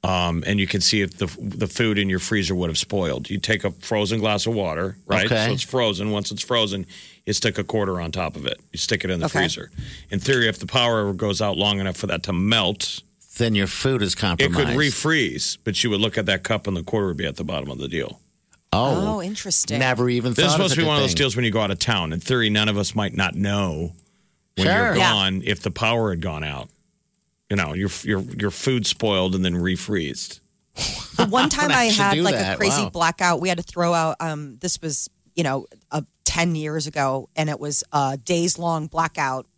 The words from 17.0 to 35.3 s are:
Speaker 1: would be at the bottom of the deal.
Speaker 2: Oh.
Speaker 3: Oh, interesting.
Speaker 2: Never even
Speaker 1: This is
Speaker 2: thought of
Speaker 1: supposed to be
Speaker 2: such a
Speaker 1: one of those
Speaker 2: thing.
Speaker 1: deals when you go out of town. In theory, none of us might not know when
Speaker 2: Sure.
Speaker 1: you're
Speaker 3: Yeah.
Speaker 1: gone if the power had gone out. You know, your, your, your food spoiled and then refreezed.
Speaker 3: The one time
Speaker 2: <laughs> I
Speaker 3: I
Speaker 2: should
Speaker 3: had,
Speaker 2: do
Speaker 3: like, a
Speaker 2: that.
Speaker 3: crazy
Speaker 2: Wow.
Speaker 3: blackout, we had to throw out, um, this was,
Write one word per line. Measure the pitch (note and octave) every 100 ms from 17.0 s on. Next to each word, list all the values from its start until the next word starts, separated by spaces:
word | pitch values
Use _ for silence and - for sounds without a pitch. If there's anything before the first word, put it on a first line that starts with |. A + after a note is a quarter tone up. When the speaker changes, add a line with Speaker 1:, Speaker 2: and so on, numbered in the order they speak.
| G2
Speaker 1:
would | D2+
be | D2
at | -
the |
bottom | D2+ D2+ C#2
of | B1+
the | C#2
deal. | E2+ C2+ - _ _ _ _ _
Speaker 2:
Oh. | G2 B2+ C3+ G3+ G#3+
Speaker 3:
Oh, |
interesting. | F3+ G#3 G3+ - - C#3+
Speaker 2:
Never | C3 A#2+ B2
even | A#2+ A#2+
Speaker 1:
This | A#2 -
is |
Speaker 2:
thought | D#3
of | F#3+
Speaker 1:
supposed |
to | -
be |
Speaker 2:
such | D#3+
a |
Speaker 1:
one | D3
of |
those | C3+
Speaker 2:
thing. | -
Speaker 1:
deals | C#3 A#2
when |
you | A#2+
go | A2
out | G#2
of | G2
town. | - G#2+ D#2+
In | E2
theory, | - B2+ A2
none | G#2 G#2+
of | G2+
us | G2+
might | A2 G2+
not | - F#2+
know | - G2 G2+ F#2+ D#2 E2+ - _ _ _ _ _ -
when | F#3
Speaker 2:
Sure. | G3
Speaker 1:
you're | A#3+ F#3+
Speaker 3:
Yeah. | F#3
Speaker 1:
gone | A2 F#2+ F#2+
if | F2+ G2+
the | G#2
power | - A2 A#2 A2
had | F2
gone | F#2 D2+
out. | D2+ C#2 A1 _ _ _ _ _ _ _ _
You | G2+
know, | D#2+
your, | D#2+ F#2+ -
your, | - G2+ F#2+ -
your | G2+
food | - - B2+ G#2
spoiled | - A2 F#2+ F#2
and | F#2+
then | F#2
refreezed. | F2 F2 F#2 - G#2 D#2 B1 - - _ _ _ - - - - -
Speaker 3:
The | A3+
one | A3+ C#4+
time | D4 D4
Speaker 2:
<laughs> |
I |
Speaker 3:
I | B3+ A#3
Speaker 2:
should | G#3+
Speaker 3:
had, | G3+
Speaker 2:
do | F#3+
Speaker 3:
like, | F3+
a | B2+
Speaker 2:
that. | G2 G2
Speaker 3:
crazy | G3 C#3+
Speaker 2:
Wow. | -
Speaker 3:
blackout, | E3+ E3 E3+ F3+ E3
we | F3+
had | F3
to |
throw | E3+ - E3+
out, | E3+ D#3+ -
um, | E3 D3+ D3 B2
this | F3+ -
was, | D#3+ C#3+ - _ _